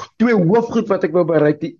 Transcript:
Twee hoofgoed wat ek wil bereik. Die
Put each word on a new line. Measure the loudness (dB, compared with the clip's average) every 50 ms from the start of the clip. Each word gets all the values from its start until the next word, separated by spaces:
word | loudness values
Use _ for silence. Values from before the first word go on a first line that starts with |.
| -18 -10 _
Twee | -2 0 2 2
hoofgoed | 2 2 2 2 2 0 0 -2 -2 -2
wat | -2 -2 -2 -2
ek | -2 0
wil | 0 0
bereik. | 2 2 2 2 2 0 -2
Die | -6 -12 -12